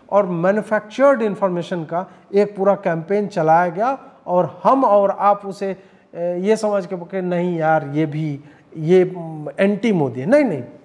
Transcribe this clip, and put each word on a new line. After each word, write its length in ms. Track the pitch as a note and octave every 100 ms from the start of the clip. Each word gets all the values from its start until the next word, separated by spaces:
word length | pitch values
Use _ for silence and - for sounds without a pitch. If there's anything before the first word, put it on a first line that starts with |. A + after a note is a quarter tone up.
| -
और 140 | G3 F#3+
मैन्युफैक्चर्ड 960 | E3+ F3+ G#3 G#3 G#3+ G#3+ - C#4 C4+
इन्फॉर्मेशन 640 | A3 F#3+ G3 F3 E3+ F3+
का 280 | D#3 E3 G3 - _
एक 240 | G3 G3+ G3+
पूरा 180 | G3 G3
कैंपेन 520 | G3 E3 D#3+ G3+ G3+
चलाया 420 | F3+ D#3 D#3+ F3+
गया। 300 | E3 A#3 C4+ - - -
और 340 | F#3 A3 -
हम 200 | G3+ C4+
और 340 | C4 G3+ G3 F#3+
आप 260 | G3 G3+ G3
उसे, 320 | F#3 G3 F#3 - _ _ E3+
ए, 240 | F3 F3
ये 140 | F#3+ A3
समझ 300 | G#3+ G3+ F3
के 100 | F3+
पकड़े, 260 | E3+ F#3+
"नहीं 360 | F3+ F3 F3+ E3+
यार, 340 | D#3 D#3+ C#3+
ये 120 | D3 D#3
भी, 340 | D3+ D#3 C#3 C#3+ - _ -
ये, 380 | D#3 F#3 F3 F3+
म, 300 | E3 D#3 D3 -
एंटी 320 | G3 G3+ A3+
मोदी 300 | F#3 C3+ A#2
है।" 80 | C#3
नहीं, 140 | C#4+
नहीं, 200 | C4+ D3 A2+ -